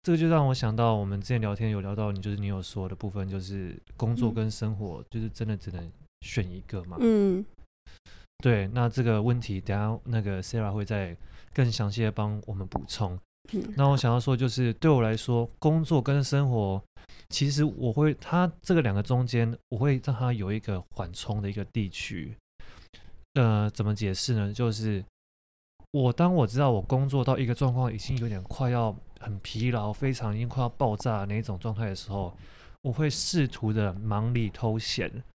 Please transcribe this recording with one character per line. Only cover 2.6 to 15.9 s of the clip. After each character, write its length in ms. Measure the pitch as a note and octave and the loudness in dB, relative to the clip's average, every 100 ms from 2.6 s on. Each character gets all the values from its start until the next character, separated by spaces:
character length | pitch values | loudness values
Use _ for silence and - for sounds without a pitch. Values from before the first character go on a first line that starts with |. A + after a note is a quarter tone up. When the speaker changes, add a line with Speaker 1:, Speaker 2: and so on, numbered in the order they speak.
Speaker 1:
说 280 | F2+ G#2 F#2+ | -6 -6 -6
的 60 | F#2 | -6
部 140 | G#2 | -6
分， 200 | G2+ F#2+ | -4 -4
就 100 | F#2+ | -4
是 380 | F#2 G2 F2+ - - - | -6 -8 -8 -10 -16 -4
工 200 | A2+ A#2+ | -2 2
作 160 | A#2 | 0
跟 180 | A2+ A2 | 0 -2
生 260 | - G#2+ G#2 | -2 -4 -4
活 280 | G2+ D#2+ - | -6 -10 -8
就 120 | A#2 | -6
是 80 | A2 | -6
真 180 | - A2 | -4 -4
的 80 | G#2 | -4
只 160 | - | -6
能 200 | F2 E2+ - - _ | -10 -12 -16 -20 _
选 220 | - - F2+ | -6 -4 -4
一 100 | F#2 - | -8 -8
个 160 | G2 F2 | -8 -8
嘛。 120 | F2 | 0
Speaker 2:
嗯。 400 | A3+ G#3+ G3+ F#3 | 4 4 4 2
嗯。 60 | G#3 - - _ - - - - - _ | -4 -14 -20 _ -20 -20 -20 -20 -20 _
Speaker 1:
对， 260 | B2+ A2 G2 | 2 2 0
那 160 | A#2+ A#2+ | 0 0
这 140 | C3 | 2
个 180 | A#2 G#2+ | 2 2
问 180 | A2+ B2 | 2 0
题 220 | A#2 F#2+ | -2 -4
等 160 | - G2+ | -2 0
一 20 | |
下 200 | G#2+ A2+ - | 0 -2 -2
那 160 | A2+ | -2
个 200 | G2+ F#2+ | -2 -4
Sarah 300 | F#2+ A#2 G#2+ | -4 -2 -2
会 120 | G#2 | -2
再 320 | G2+ G#2 F#2 E2+ - - - | -2 -2 -4 -8 -14 -16 -6
更 180 | - B2 | 2 2
详 200 | G#2+ G2+ | 2 -2
细 120 | G#2 | 0
的 80 | A2 | 0
帮 300 | G2+ G#2 G#2+ - | 0 -2 -2 -6
我 80 | |
们 120 | G2 F#2 | -8 -4
补 160 | - - | -6 -6
充。 300 | - G2 F2+ _ _ - | -4 -4 -4 _ _ -8
Speaker 2:
嗯。 100 | G3+ A2+ G#2+ | -6 -4 2
Speaker 1:
那 120 | C#3 | 4
我 100 | C#3 | 4
想 160 | B2 | 4
要 60 | A#2+ | 2
说 180 | A#2+ B2 | 2 2
就 100 | C3 | 2
是， 240 | A#2+ B2 | 2 0
对 160 | A2 D#3+ | 2 4
我 120 | C#3 | 6
来 160 | A2 A2 | 4 0
说， 320 | - A#2+ A#2 - | 0 0 0 0
工 240 | D#3 D#3+ | 2 2
作 180 | D#3 | 4